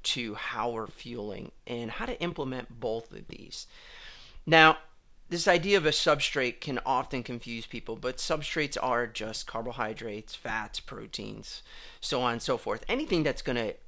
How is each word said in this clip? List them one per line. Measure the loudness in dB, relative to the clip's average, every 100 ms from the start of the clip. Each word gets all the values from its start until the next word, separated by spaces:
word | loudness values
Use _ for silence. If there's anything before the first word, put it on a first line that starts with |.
to | -2 -2 -4 -6
how | -6 -2 -2
we're | -2 -6
fueling | -10 -10 -8 -6 -8 -10 -14 -8
and | -6 -6
how | -6 -6
to | -4
implement | -4 -2 -4 -6 -8 -6
both | -2 -2 -6
of | -14 -12
these. | -14 -12 -12 -12 -18 -18 -18 -16 -18 -18 -10 6
Now, | 12 12 10 -4 -20 -20 -20 -6
this | 2 6
idea | 6 6 6
of | 6
a |
substrate | 4 4 4 4 2 0 -2
can | -4 -2 2
often | 0 2 -4
confuse | -4 -8 -6 -8 -8
people, | -8 -6 -4
but | -4 -2
substrates | -2 0 0 0 0 0
are | 2 2 0
just | -4 -6 -6 -6
carbohydrates, | -6 -6 -4 -4 -4 -8 -8 -10
fats, | -10 -4 -4 -4 -10
proteins, | -10 -12 -10 -10 -10 -10 -12 -14 -16 -18 -18 -10
so | -2 2
on | 2
and | 0
so | 0 -2
forth. | 0 -4 -2
Anything | -2 2 2
that's | 2 0
gonna | -2 0 -2 -4